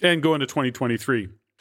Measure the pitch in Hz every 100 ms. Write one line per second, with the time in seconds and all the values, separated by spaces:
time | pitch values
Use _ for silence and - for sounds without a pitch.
0 | 175 165 156 151 135 151 127 - 123 113
1 | - 120 92 - _ -